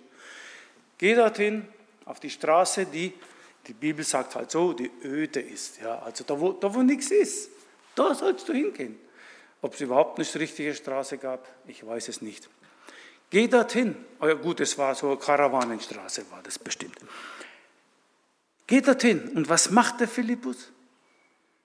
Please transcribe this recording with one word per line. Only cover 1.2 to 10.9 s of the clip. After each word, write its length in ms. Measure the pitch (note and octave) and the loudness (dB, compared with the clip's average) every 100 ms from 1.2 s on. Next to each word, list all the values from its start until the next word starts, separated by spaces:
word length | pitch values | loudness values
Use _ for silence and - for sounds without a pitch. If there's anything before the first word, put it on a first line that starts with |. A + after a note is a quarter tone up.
| A3 A3 G#3 G#3+ G#3 - _ _ - | 6 4 0 -2 -6 -16 _ _ -16
auf 160 | - | -12
die 80 | C#3+ | -12
Straße, 560 | - D#3 E3 F3+ G3+ E3+ | -4 4 4 4 0 -4
die, 280 | D#3 F3+ - - - - _ B2+ | -4 -6 -8 -20 -20 -20 _ -20
die 60 | |
Bibel 320 | A2 D3+ D3+ D3 | -6 -4 -2 -2
sagt 300 | C3+ B2 A#2+ | -2 -2 -8
halt 140 | A#2+ | -4
so, 220 | D#3+ F3 | 0 2
die 180 | A#2+ B2 - | 0 -6 -8
öde 380 | C#3 D3 D#3 C#3 | -8 -4 -4 -4
ist. 400 | - G2+ - - | -8 -10 -14 -10
Ja, 180 | A2+ A#2 | -8 -8
also 240 | - - | -10 -10
da, 160 | C3 C#3+ | -6 -2
wo, 140 | F3+ | -2
da, 200 | F#3+ G3 | 0 -2
wo 100 | A#3 | 4
nichts 280 | B3+ C4+ - | 4 4 4
ist, 380 | G4+ C4+ - - - - _ _ - | 4 4 0 -10 -16 -20 _ _ 0
da 200 | E4 B3+ | 2 2
sollst 320 | F#4+ F#4 - | 0 -2 -2
du 60 | |
hingehen. 440 | B3+ F#4+ - A#2+ A2 - - - - - _ | -2 -2 -4 -10 -12 -20 -20 -20 -20 -20 _
Ob 120 | - | -8
es 80 | - | -6
überhaupt 380 | C3 C3 - - | 2 4 4 0
eine 220 | D#3 D3+ | -6 -4
richtige 320 | D#3 - D3 | -6 -6 -6
Straße 440 | C#3+ C#3 | -6 -6